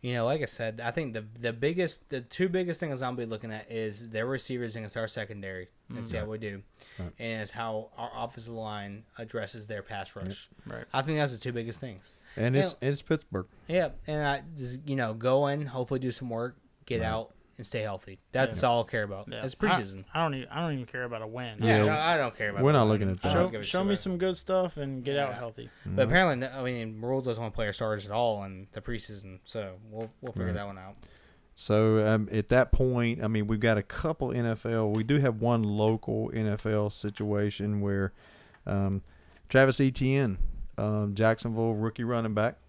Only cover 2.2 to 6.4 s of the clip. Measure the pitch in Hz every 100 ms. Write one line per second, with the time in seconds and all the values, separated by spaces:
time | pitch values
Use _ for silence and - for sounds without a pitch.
2.2 | 127 - 185 180 180 160 165 131 127 127
3.2 | 113 110 113 107 107 113 110 101 117 110
4.2 | 117 135 - 127 117 113 107 - 110 -
5.2 | 104 104 98 92 90 _ _ 123 117 113
6.2 | 107 110